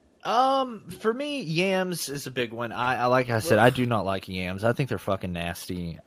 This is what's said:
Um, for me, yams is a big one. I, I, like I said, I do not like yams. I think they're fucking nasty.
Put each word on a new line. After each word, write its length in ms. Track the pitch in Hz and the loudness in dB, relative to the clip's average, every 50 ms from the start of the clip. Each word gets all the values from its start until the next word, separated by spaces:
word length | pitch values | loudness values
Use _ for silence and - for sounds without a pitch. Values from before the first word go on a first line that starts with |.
| _ _ _ _ - | _ _ _ _ -4
Um, 640 | 175 214 240 262 269 269 269 262 254 226 202 - 170 | 0 2 2 4 4 2 0 -2 -4 -6 -12 -14 -14
for 240 | - - - 220 233 | -10 -4 -2 -2 0
me, 280 | 262 294 294 285 269 | 0 -2 -6 -6 -6
yams 680 | 190 156 160 165 185 196 190 185 185 185 175 - - | -6 -2 0 0 2 2 2 0 0 -2 -4 -6 -6
is 200 | 131 139 143 - | -6 -8 -8 -8
a 40 | 135 | -6
big 220 | 123 127 120 107 113 | -4 -2 -4 -2 -4
one. 180 | 113 120 113 | -4 -6 -4
I, 240 | 90 107 120 127 123 110 | -2 0 0 0 2 2
I, 40 | - | 2
like 220 | 123 127 131 127 120 | 4 4 4 4 2
I 100 | 117 110 | 2 0
said, 200 | - - 113 104 | 2 4 6 8
I 100 | 113 127 | 8 8
do 160 | 131 131 123 | 6 4 2
not 200 | 120 120 104 87 | 2 2 0 0
like 240 | 95 98 95 - 95 | 0 -2 -4 -4 -6
yams. 340 | 92 92 90 90 92 98 107 | -6 -4 -4 -4 -4 0 0
I 80 | 117 | 0
think 160 | 117 - 139 | 2 0 -2
they're 100 | - 107 | -2 -4
fucking 360 | 90 - - 98 95 - 90 87 | -4 -2 -2 -2 -2 -4 -6 -4
nasty. 680 | 85 85 85 87 - - - 92 90 87 85 78 73 - | -4 -4 -6 -6 -8 -8 -8 -8 -6 -6 -8 -10 -8 -4